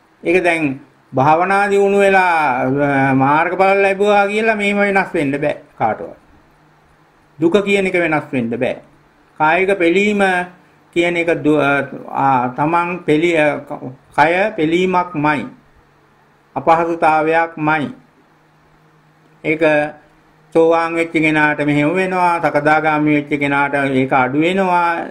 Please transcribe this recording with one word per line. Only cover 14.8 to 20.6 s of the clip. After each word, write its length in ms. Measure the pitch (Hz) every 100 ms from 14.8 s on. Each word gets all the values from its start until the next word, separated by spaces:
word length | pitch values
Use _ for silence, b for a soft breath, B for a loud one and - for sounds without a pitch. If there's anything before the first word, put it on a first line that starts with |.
| 185 180 - 151 147 143 123 - _ _ _ _ _ _ _ _ _ 139
අපහසුතාවයක්මයි. 1400 | 147 165 170 165 160 156 156 165 165 156 151 156 135 - _ _ _ _ _ _ _ _ _ _ _ _ _ _
ඒක 180 | 143 156 156 151 151 - _ _ _ _ _
සෝවාන් 400 | 165